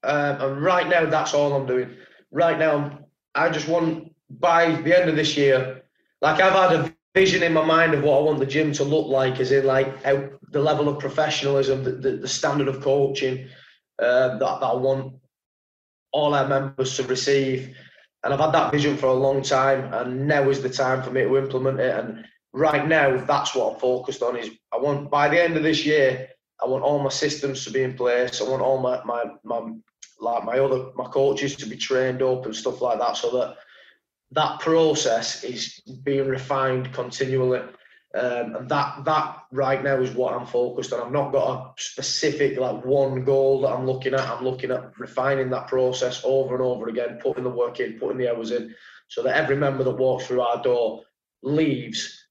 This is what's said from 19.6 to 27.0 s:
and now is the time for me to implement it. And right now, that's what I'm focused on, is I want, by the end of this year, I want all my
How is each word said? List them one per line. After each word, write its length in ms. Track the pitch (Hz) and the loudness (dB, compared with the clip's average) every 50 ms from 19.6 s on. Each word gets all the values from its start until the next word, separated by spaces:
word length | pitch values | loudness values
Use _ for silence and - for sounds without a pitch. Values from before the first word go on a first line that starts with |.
| 135 135 135 135 131 131 | 4 4 2 2 0 -4
and 340 | - 110 123 123 127 131 139 147 | -4 -4 -4 -4 -4 -4 0 2
now 200 | 151 143 139 135 | 2 4 4 2
is 140 | 135 - | 2 0
the 60 | 131 131 | -2 -6
time 340 | 127 - 135 127 131 131 | -2 -2 0 0 0 -2
for 80 | 127 127 | -4 -4
me 120 | 123 131 | -2 0
to 140 | 117 107 131 | 0 2 2
implement 440 | 135 135 135 139 127 127 135 135 131 | 2 0 0 -4 -2 -2 -2 0 0
it. 180 | 127 127 - 104 | 0 0 0 -2
And 260 | - - - - - - _ _ _ _ | -4 -6 -10 -14 -16 -20 _ _ _ _
right 340 | - 127 156 156 151 143 143 | -4 0 0 2 2 2 0
now, 300 | 156 160 156 143 135 127 127 - | 2 2 4 4 4 2 0 0
that's 300 | - 143 - - - - | 0 0 0 0 -2 -2
what 200 | 131 113 - - | -2 -2 -2 -2
I'm 60 | - | -2
focused 420 | - 127 127 127 127 - 131 - | 0 0 0 0 -2 -8 -6 -4
on, 140 | 120 120 123 | -4 -2 -2
is 140 | 120 113 110 - _ _ _ | -4 -8 -10 -12 _ _ _
I 40 | - 117 | -4 -2
want, 320 | 131 147 143 143 143 143 | 0 0 -2 -2 -2 -2
by 180 | - 143 147 147 | 0 2 2 4
the 140 | 156 170 | 4 4
end 140 | 170 170 165 | 2 2 0
of 60 | 156 151 | 0 0
this 200 | 156 156 151 - | 0 0 0 2
year, 440 | 151 151 151 139 131 127 131 - - - _ _ _ _ _ | 2 4 4 4 4 2 0 -8 -14 -16 _ _ _ _ _
I 60 | - | -4
want 160 | 127 131 131 | -2 -2 0
all 160 | - 143 147 | 0 0 0
my 120 | 143 | 0